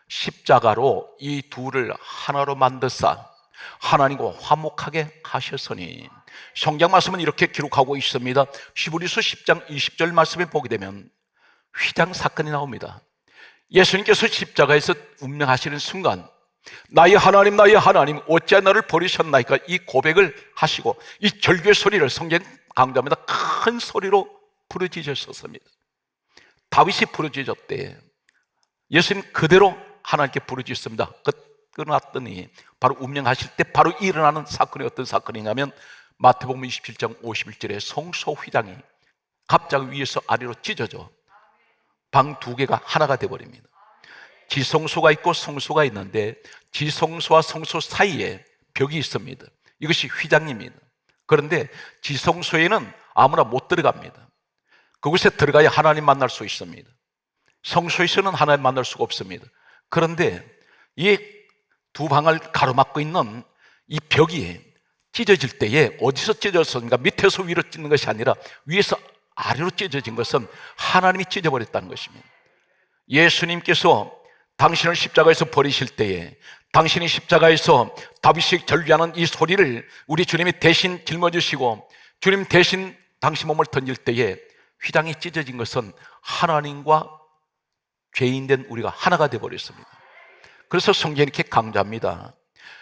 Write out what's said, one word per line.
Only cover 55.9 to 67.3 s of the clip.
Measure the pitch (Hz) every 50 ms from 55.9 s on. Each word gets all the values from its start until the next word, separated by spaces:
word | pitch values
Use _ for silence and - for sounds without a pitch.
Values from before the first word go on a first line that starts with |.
| 151 151 151
만날 | 143 135 139 131 117
수 | - - 110
있습니다. | 98 - - 98 85 78 76 - _ _ _ _ _ _ _ _ _ _ _ _ _ _ _ -
성소에서는 | - - 175 170 165 - - 180 170 - 196 196 196 175
하나님 | 131 151 147 147 143 135
만날 | 127 131 131 120
수가 | - - - 120
없습니다. | - - - 101 95 90 - - - _ _ _ _ _ _ _ -
그런데 | - 165 165 160 170 160 170 113 90 87 - - _ _ _ _ _ _ _ _ _
이 | - 160 208 202 196 - - - - _ _ _ _ _ _ _ _ _ _
두 | - - 147
방을 | 156 139 147 151 165 160 160
가로막고 | - - - - - 131 123 131 135 - - 147
있는 | 151 156 170 180 139 104 107 123 - _ _ _ _ _ _ _ _
이 | - 151 151
벽이 | - - - 135 160 165 175 156 92 85 87 90 _ _ _ _ _ _ _ _ _ _
찢어질 | - - 233 - 196 151 139 123 -
때에, | - 120 107 113 156 143 107 - -
어디서 | 110 131 135 - - - -
찢어졌습니까? | - - 202 175 170 156 - - 123 117 120 123
밑에서 | 120 131 170 - - 202 196